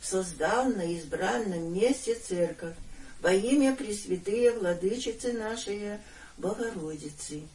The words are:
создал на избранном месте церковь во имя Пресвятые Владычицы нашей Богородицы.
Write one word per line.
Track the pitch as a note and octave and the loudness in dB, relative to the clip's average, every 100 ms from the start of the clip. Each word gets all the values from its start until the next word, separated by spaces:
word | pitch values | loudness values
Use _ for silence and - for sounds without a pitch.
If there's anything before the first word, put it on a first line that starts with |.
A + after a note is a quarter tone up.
создал | - F#3+ F3+ D3+ D#3 A3 C4 | 0 0 -2 -2 2 4 4
на | G#3+ | 2
избранном | E3+ E3+ D3+ D#3+ F#3 A#3+ G#3+ F3 E3 | 0 -2 -4 -2 0 0 0 -2 -2
месте | F3 A#3 C4+ - | 4 4 4 0
церковь | A#3 - F3+ E3 D#3+ E3+ E3+ - - - - | -2 -2 0 0 0 -10 -10 -12 -12 -12 -2
во | E3+ | 4
имя | F#3+ A3 C#4+ C4+ | 4 6 6 6
Пресвятые | C4 A3+ G#3 - F#3 F#3+ A3 A#3+ | 4 -2 -6 -4 -4 0 4 4
Владычицы | A3+ F3+ F3 F#3 A#3+ - - B3 | 4 0 2 0 0 -4 -4 -2
нашей | A#3 G#3+ A#3 - G#3 G#3 G#3 - - - - | -2 -4 -4 -4 -4 -4 -8 -12 -18 -20 -6
Богородицы. | F3+ G#3+ A3+ F#3 D#3 D#3 D3 - - D3+ D#3 | -4 -2 -4 -4 -6 -8 -10 -10 -10 -10 -12